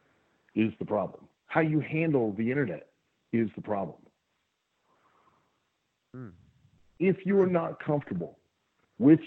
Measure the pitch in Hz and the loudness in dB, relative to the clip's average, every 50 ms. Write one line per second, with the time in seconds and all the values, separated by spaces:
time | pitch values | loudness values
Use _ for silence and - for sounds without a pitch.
0 | _ _ _ _ _ _ _ _ _ _ - 107 110 110 - - 87 - 107 104 | _ _ _ _ _ _ _ _ _ _ -2 0 0 0 -2 -6 -6 -2 -2 -2
1 | 92 - - - - - _ _ _ - - 165 165 156 151 151 131 - 151 160 | -2 -4 -6 -12 -20 -20 _ _ _ -4 0 0 2 2 2 0 -2 -2 -2 -2
2 | 165 165 143 131 117 107 98 104 113 117 131 147 135 101 82 73 - - _ _ | 0 2 2 2 2 0 -2 -2 -2 -2 0 -2 -2 -2 -4 -8 -12 -18 _ _
3 | _ _ _ _ _ _ - 117 113 101 - - - 107 104 98 95 78 - - | _ _ _ _ _ _ -2 0 0 -2 -4 -8 -8 -6 -4 -4 -4 -6 -10 -14
4 | - _ _ _ _ _ _ _ _ _ _ _ _ _ _ _ _ _ _ _ | -20 _ _ _ _ _ _ _ _ _ _ _ _ _ _ _ _ _ _ _
5 | _ _ _ _ _ _ _ _ _ _ _ _ _ _ _ _ _ _ _ _ | _ _ _ _ _ _ _ _ _ _ _ _ _ _ _ _ _ _ _ _
6 | _ _ - 127 127 101 87 87 - - _ _ _ _ _ _ _ _ _ - | _ _ -16 -16 -16 -16 -18 -20 -20 -20 _ _ _ _ _ _ _ _ _ -2
7 | 165 190 180 - - 180 202 196 180 185 180 165 165 165 160 - - - 151 143 | 0 0 0 0 0 2 2 4 4 4 2 0 0 -2 -6 -6 -4 -2 -2 -2
8 | - - 196 175 165 - - - _ _ _ _ _ _ _ _ _ _ _ - | -2 -4 -6 -6 -6 -8 -12 -18 _ _ _ _ _ _ _ _ _ _ _ 2
9 | 113 143 160 160 - | 6 6 6 6 6